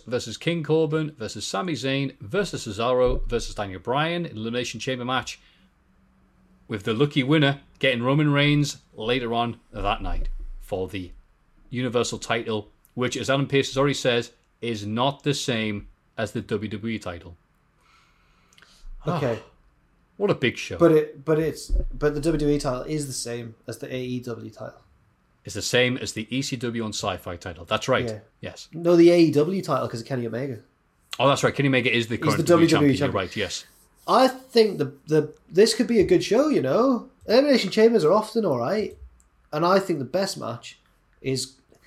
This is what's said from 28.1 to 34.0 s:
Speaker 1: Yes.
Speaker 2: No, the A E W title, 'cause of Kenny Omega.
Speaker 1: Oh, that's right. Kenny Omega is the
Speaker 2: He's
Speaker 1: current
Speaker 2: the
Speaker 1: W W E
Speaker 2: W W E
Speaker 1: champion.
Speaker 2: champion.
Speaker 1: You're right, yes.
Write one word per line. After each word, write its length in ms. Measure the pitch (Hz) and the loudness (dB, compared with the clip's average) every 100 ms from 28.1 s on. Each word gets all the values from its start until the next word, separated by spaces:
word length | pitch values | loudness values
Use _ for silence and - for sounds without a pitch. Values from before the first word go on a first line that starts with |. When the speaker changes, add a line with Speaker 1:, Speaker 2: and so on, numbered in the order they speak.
| 107 - _ | -8 -14 _
Speaker 1:
Yes. 260 | 90 - - | -16 -14 -16
Speaker 2:
No, 220 | 160 170 175 | -4 4 8
the 160 | 170 | 8
A 80 | 175 | 8
E 120 | 160 | 6
W 300 | 143 151 196 | 4 2 0
title, 260 | - 131 120 | -2 -2 -2
'cause 140 | 117 | -6
of 60 | - | -6
Kenny 180 | 127 117 | -6 -4
Omega. 320 | 113 139 110 - _ _ _ _ - | -6 -6 -10 -16 _ _ _ _ 0
Speaker 1:
Oh, 80 | 131 | 2
that's 160 | 131 | 4
right. 100 | 127 | 2
Kenny 140 | - 139 | 2 2
Omega 260 | 131 120 117 | 2 2 2
is 120 | 113 | 0
the 80 | 113 | -2
Speaker 2:
He's 80 | |
Speaker 1:
current 140 | - 107 | 0 2
Speaker 2:
the 60 | 156 | 4
Speaker 1:
W 200 | 170 165 | 6 6
W 0 | |
E 20 | |
Speaker 2:
W 0 | |
W 260 | 156 143 | 6 4
E 40 | 127 | 4
Speaker 1:
champion. 0 | |
Speaker 2:
champion. 160 | 139 | 0
Speaker 1:
You're 80 | 101 92 | -2 -4
right, 80 | 113 | -4
yes. 280 | 92 - - _ _ _ | -6 -6 -12 _ _ _